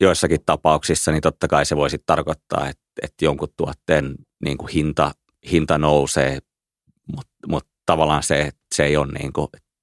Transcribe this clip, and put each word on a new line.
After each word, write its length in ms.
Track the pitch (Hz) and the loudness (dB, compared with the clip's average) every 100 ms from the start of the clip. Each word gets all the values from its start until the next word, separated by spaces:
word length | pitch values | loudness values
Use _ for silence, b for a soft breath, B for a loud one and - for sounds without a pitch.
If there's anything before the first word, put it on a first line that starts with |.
joissakin 440 | 95 82 73 78 - | 2 2 0 0 0
tapauksissa 680 | 76 78 78 - 80 - | 0 2 2 0 -2 0
niin 100 | 78 | 0
totta 260 | 80 - - | 0 0 0
kai 180 | 76 69 | 2 2
se 100 | 73 | 0
voisi 220 | 71 71 - | 0 -2 -2
tarkoittaa, 640 | 80 78 76 - - 69 | 0 -2 -8 -6 -4 -4
että, 140 | - _ - | -8 _ -12
että 220 | - - | -12 -2
jonkun 240 | 78 71 76 - | -2 -2 -6 -6
tuotteen 580 | 76 69 - 76 69 65 - _ | -6 -6 -2 0 0 -8 -18 _
niinku 220 | 73 67 - | -6 -6 -4
hinta, 480 | 80 76 73 71 - _ _ - | -2 0 0 -2 -2 _ _ -2
hinta 280 | 85 76 76 | 0 2 2
nousee, 600 | 76 76 69 76 67 67 - _ _ _ _ _ - 147 | 4 2 2 0 0 -2 -10 _ _ _ _ _ -14 -12
mut, 120 | - _ - | -14 _ -6
mut 180 | - - _ - | -6 -8 _ 0
tavallaan 360 | 80 78 73 | 2 2 0
se, 280 | - 73 73 - - | 0 0 -2 -6 -6
se 100 | - | 0
ei 120 | 73 76 | 2 2
ole 160 | 67 | 0
niinku, 360 | - 69 65 71 - _ _ | -4 -6 -6 -6 -8 _ _